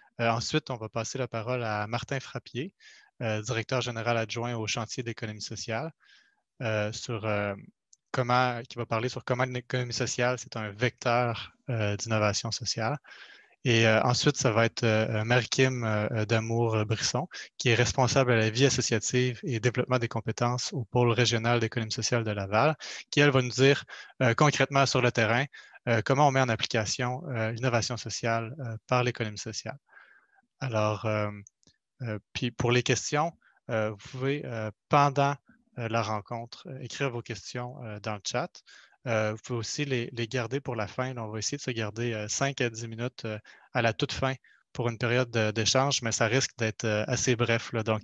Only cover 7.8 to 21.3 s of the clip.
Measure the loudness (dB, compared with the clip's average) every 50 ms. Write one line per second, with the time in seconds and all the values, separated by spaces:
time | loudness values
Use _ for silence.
7.8 | _ _ -20 _ _ _ -2 -2 2 4 4 4 4 2 0 -4 -8 -10 -8 -8
8.8 | -4 -2 -2 -2 -2 -2 -4 -6 -4 -2 0 0 0 -2 -2 -6 -6 _ -4 -4
9.8 | -2 -4 -2 -4 -2 -2 0 0 0 0 0 -2 -6 -10 -8 -8 -8 -8 -4 -2
10.8 | -2 -2 -2 _ 0 2 4 4 2 2 -2 -4 -8 -12 -18 _ _ -4 -2 0
11.8 | 0 0 0 -2 -2 0 2 2 4 2 2 0 -2 -4 -6 -6 -4 -4 -4 -2
12.8 | -2 -2 -2 -4 -8 -16 -20 -20 -20 -20 -20 -20 -20 _ _ _ _ 4 6 6
13.8 | 8 8 6 6 6 4 2 4 4 2 2 4 2 4 4 6 4 4 2 2
14.8 | 2 4 4 4 2 2 0 -2 0 4 4 2 2 2 2 4 4 4 4 0
15.8 | 0 0 0 2 0 0 0 0 2 2 2 0 2 0 0 0 2 2 2 0
16.8 | 0 0 0 -2 0 -2 -2 -2 -4 -4 -10 -16 -16 -16 _ -2 2 4 4 6
17.8 | 4 2 4 2 2 4 4 4 4 6 4 4 4 2 2 4 4 4 4 2
18.8 | 0 0 0 0 0 0 0 2 2 0 -2 -4 -6 -4 -4 0 0 0 0 0
19.8 | 0 0 0 0 0 -2 -4 -4 -4 -4 -2 0 0 0 0 -2 -4 -6 -6 -6
20.8 | -8 0 2 4 4 4 4 4 2 2